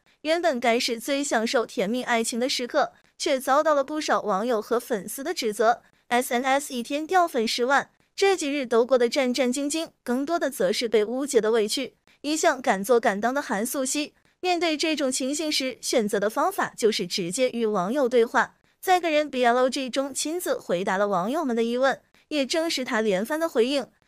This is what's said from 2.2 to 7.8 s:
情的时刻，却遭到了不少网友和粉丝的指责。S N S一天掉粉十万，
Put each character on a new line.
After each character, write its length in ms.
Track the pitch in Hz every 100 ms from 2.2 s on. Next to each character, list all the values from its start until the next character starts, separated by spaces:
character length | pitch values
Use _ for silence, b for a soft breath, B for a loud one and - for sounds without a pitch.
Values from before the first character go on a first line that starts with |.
情 160 | 233 233
的 80 | 254
时 200 | - 240
刻， 260 | 269 226 b b b
却 220 | 359 269
遭 240 | 254 269
到 100 | 311
了 100 | 285
不 160 | 269 302
少 220 | 302 214
网 240 | 202 190 233
友 160 | 220
和 180 | 214 240
粉 300 | - 220 190
丝 140 | -
的 100 | 277
指 180 | 359 220
责。 300 | 214 220 - b b b
S 240 | 240 254
N 100 | 240
S 300 | 269 269 285
一 100 | 254
天 240 | 233 285 311
掉 200 | 370 339
粉 200 | 285 226
十 180 | - 240
万， 240 | 277